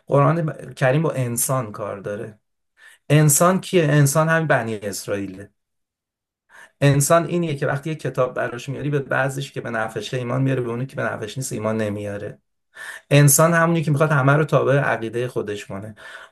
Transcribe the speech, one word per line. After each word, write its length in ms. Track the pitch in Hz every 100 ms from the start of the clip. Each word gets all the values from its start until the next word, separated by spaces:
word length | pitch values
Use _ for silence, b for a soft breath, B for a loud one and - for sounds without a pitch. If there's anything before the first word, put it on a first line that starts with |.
| -
قرآن 400 | 143 139 165 156
ب-، 280 | - 139
کریم 280 | - 131 147
با 80 | 160
انسان 600 | - 123 120 - 131 107
کار 260 | 104 101 101
داره. 400 | 98 104 117 104 _ _ _ B B B -
انسان 520 | 147 151 147 175 190
کیه؟ 240 | - 180
انسان 440 | 147 147 139 160 160
همین 180 | 165 156
بنی 300 | 135 113 107
اسرائیله. 720 | 101 92 - 101 98 92 101 _ _ _ _ _ _ _ _ _ _ B B -
انسان 460 | 143 139 139 170 151
اینیه 280 | 175 165
که 120 | 139 135
وقتی 240 | 143 160
یه 60 | 156
کتاب 380 | 131 - 127
براش 340 | - 120 120 135
میاری، 220 | 123 143
به 80 | 143
بعضیش 540 | 139 131 135 139 139
که 80 | 131
به 100 | 117
نفعشه 460 | 113 110 - - 127
ایمان 260 | 120 131
میاره، 180 | 135 131
به 100 | 120
اونی 160 | 117 131
که 100 | -
به 60 |
نفعش 360 | 117 107 107 135
نیست 140 | 127
ایمان 240 | 113 107 110
نمیاره. 640 | 107 101 104 101 104 - _ _ _ B B B -
انسان 420 | 143 147 139 165
همونی 300 | 170 165 170
که 80 | 156
می‌خواد 200 | 143 156
همه 220 | 147 135
رو 120 | 147
تابع 340 | 156 139 120 139
عقیده 500 | 120 113 113 117 123
خودش 380 | 120 104 101 -
کنه. 280 | 98 107 B B B B